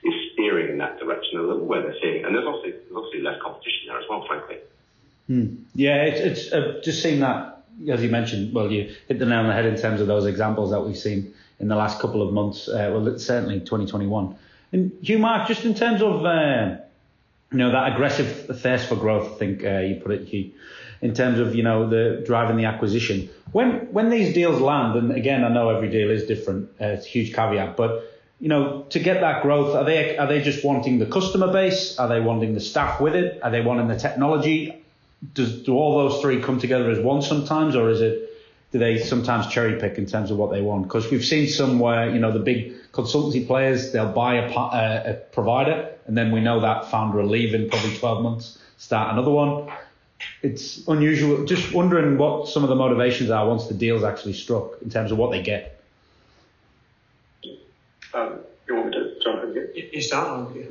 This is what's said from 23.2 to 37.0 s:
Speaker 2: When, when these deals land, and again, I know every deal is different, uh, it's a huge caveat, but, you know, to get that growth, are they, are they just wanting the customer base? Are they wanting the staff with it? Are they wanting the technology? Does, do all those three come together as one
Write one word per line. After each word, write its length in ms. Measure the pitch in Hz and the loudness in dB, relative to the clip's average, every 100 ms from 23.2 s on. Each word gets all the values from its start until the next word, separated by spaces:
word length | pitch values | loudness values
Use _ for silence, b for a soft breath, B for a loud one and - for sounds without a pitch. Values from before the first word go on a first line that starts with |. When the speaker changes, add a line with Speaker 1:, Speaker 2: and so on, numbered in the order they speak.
| 95 B B | -4 B B
Speaker 2:
When, 380 | 202 247 233 - | 2 2 0 -2
when 200 | 196 226 | 0 2
these 240 | 233 175 | 4 4
deals 260 | 175 175 135 | 4 4 4
land, 380 | 135 147 117 113 | 2 2 2 2
and 140 | 117 | 0
again, 320 | 127 127 135 | 0 2 2
I 40 | 120 | 2
know 220 | 120 117 | 4 4
every 180 | 110 107 | 2 2
deal 220 | 110 104 | 2 2
is 160 | 110 - | 2 0
different, 420 | 107 - 95 98 - | -4 -2 -4 -6 -6
uh, 100 | 104 | -4
it's 180 | 101 - | -4 -4
a 20 | |
huge 240 | 123 107 | -4 -2
caveat, 420 | - 113 104 92 | -2 0 0 -2
but, 300 | - 113 - B B B _ | 0 0 0 B B B _
you 100 | 156 | 0
know, 340 | 147 139 135 - | 2 0 -4 -6
to 80 | 156 | -2
get 240 | 175 185 | 0 2
that 180 | 170 139 | 2 2
growth, 340 | 139 147 143 | 2 4 4
are 100 | 139 | 2
they, 340 | 143 156 151 - | 2 2 0 0
are 80 | 139 | 0
they 160 | 147 | 2
just 200 | 147 - | 0 0
wanting 360 | 143 135 127 123 | 0 0 2 2
the 80 | 107 | 2
customer 440 | 190 185 190 185 | 0 0 2 2
base? 480 | 190 190 185 - - | 4 2 0 -2 -2
Are 80 | 123 | 0
they 140 | 117 | 2
wanting 320 | 113 113 110 | 2 0 0
the 80 | 104 | -2
staff 400 | - 151 139 - | -2 -2 0 2
with 160 | 147 180 | 2 2
it? 260 | 175 - | 0 -2
Are 80 | 123 | -2
they 120 | 117 | 0
wanting 260 | 117 120 117 | 2 2 0
the 80 | 113 | 0
technology? 880 | 135 123 143 156 156 160 156 - - _ _ _ - | -2 0 2 2 2 0 -2 -10 -20 _ _ _ -12
Does, 300 | 139 117 110 | -2 -2 -2
do 100 | - | 0
all 340 | 131 151 143 139 | 2 4 4 2
those 140 | - | 2
three 220 | 143 127 | 0 0
come 180 | - 127 | 0 -2
together 300 | 123 127 117 | 2 2 2
as 80 | |
one 240 | 104 | 2